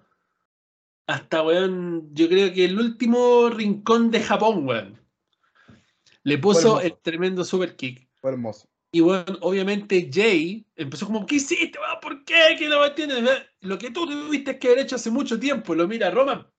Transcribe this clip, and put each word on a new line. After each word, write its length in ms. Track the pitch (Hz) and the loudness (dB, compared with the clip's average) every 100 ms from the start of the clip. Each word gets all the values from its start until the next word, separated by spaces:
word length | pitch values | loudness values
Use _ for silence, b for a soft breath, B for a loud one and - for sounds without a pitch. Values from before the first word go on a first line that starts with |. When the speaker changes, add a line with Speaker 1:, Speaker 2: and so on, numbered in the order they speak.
| _ _ _ _ _ _ _ _ _ _ - | _ _ _ _ _ _ _ _ _ _ -8
Speaker 1:
hasta, 360 | 139 - 165 | -8 -4 -2
weón, 680 | 160 170 190 185 175 170 156 | 2 2 0 -2 -6 -8 -6
yo 160 | 147 165 | 0 2
creo 240 | 185 196 | 4 2
que 120 | 185 180 | 2 0
el 140 | 196 | 2
último 680 | 233 226 233 240 247 240 233 | -2 0 0 4 4 4 4
rincón 640 | 220 208 202 - 233 233 | 0 -2 -2 2 4 4
de 100 | 220 | 0
Japón, 440 | - 196 214 202 135 | 0 0 2 0 -2
weón. 340 | 113 101 104 _ _ _ _ b b b b b b b b | -4 -6 -18 _ _ _ _ b b b b b b b b
Le 140 | - 143 | -4 0
puso 220 | 190 180 | 2 4
Speaker 2:
Fue 100 | 220 | 4
hermoso. 160 | 214 175 | 4 0
Speaker 1:
el 160 | - | -4
tremendo 420 | - 165 185 185 | -6 -4 -4 -2
super 320 | 175 190 175 - | -4 -2 -4 -6
kick. 320 | 131 127 _ _ | -12 -12 _ _
Speaker 2:
Fue 100 | 135 | -6
hermoso. 380 | 127 117 104 _ _ _ | -6 -8 -10 _ _ _
Speaker 1:
Y, 60 | 170 | 4
weón, 380 | 165 190 175 190 | 4 4 -4 -6
obviamente 680 | 185 190 190 202 202 190 151 | -2 -2 -2 -2 0 0 0
Jay 540 | 143 226 175 160 214 - - | 0 2 2 -2 -8 -14 -12
empezó 300 | 143 143 196 | -12 -8 -6
como, 200 | 220 202 | -6 -2
"¿Qué 100 | 294 | -2
hiciste, 440 | 277 359 330 - | -2 -2 -4 -6
weón? 200 | 311 320 | -10 -10
¿Por 240 | 302 302 - | -10 -12 0
qué? 320 | 330 320 320 | 4 4 4
¿Qué 80 | 302 | 0
no 140 | 294 | 2
me 60 | 285 | 0
entiendes? 360 | 294 294 254 233 262 - _ | 0 -4 -2 0 0 -4 _
Lo 160 | 185 190 | -10 -8
que 120 | 247 | -8
tú 160 | 240 330 | -6 -6
tuviste 540 | 294 294 285 277 262 | -6 -6 -6 -6 -2
que 80 | 254 | 2
haber 120 | 247 | 2
hecho 180 | 269 254 | 2 -4
hace 120 | 233 | -4
mucho 300 | 240 - 226 | -4 -2 -4
tiempo". 340 | 262 269 - | -2 -4 -2
Lo 140 | 160 175 | -2 0
mira 240 | 226 190 | 0 -2
Roman, 340 | 185 277 214 - | 0 0 -2 -8